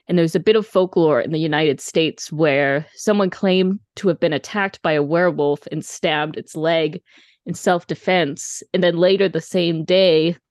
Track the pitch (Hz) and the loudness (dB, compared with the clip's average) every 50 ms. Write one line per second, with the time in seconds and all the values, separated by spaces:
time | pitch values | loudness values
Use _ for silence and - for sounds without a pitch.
0 | _ - 180 175 170 165 - 175 - 220 220 220 208 - - 190 185 185 - 180 | _ -2 0 2 2 2 0 0 2 2 2 2 0 0 0 0 0 2 2 2
1 | 165 156 143 117 - - 160 156 160 156 147 151 160 147 131 - - - - 170 | 2 4 2 2 0 -2 -4 -4 -2 -2 0 0 0 0 0 -2 -6 -4 -2 -2
2 | 160 151 - - - - 160 151 165 151 135 143 143 139 139 151 151 - _ - | -2 -2 -4 -8 -12 -10 -4 0 0 2 2 2 0 0 0 -2 -4 -8 _ -6
3 | - 220 208 208 196 180 - - 202 190 185 185 185 185 196 202 - _ _ - | -2 0 0 0 0 -2 -2 -2 0 0 2 2 0 0 -2 -6 -8 _ _ -4
4 | - 190 160 - 175 165 156 135 - - - 208 196 196 - - - 170 156 147 | -2 -2 0 0 0 -2 -2 -4 -6 -6 -4 -4 -4 -4 -6 -4 -2 0 0 0
5 | 147 143 160 170 180 175 147 147 147 143 143 143 _ - 156 156 - - - - | 0 0 0 0 2 0 0 0 0 0 -2 -4 _ -10 -10 -10 -10 -12 -8 -6
6 | - 170 156 151 151 156 - - 120 - - 160 156 165 170 165 156 156 156 175 | -4 -2 -2 -2 -2 -4 -6 -10 -14 -12 -8 -4 -2 0 2 2 0 -2 -4 -8
7 | - _ _ _ _ _ _ _ _ 170 175 - - 202 180 175 - - 160 - | -16 _ _ _ _ _ _ _ _ -12 -12 -4 0 0 0 0 -2 -6 -10 -6
8 | - 190 185 180 160 139 151 - - - - - - - - 214 180 175 170 165 | -2 0 0 2 0 -2 -4 -8 -12 -14 -14 -16 -8 -6 -2 0 2 2 2 4
9 | 180 185 190 190 196 180 160 160 - - - 185 170 170 165 160 160 - 180 190 | 4 4 4 4 2 0 -2 -4 -6 -4 -2 -2 0 0 -2 -2 0 2 2 4
10 | 190 180 160 156 160 170 175 - _ _ | 4 4 4 4 2 0 -2 -6 _ _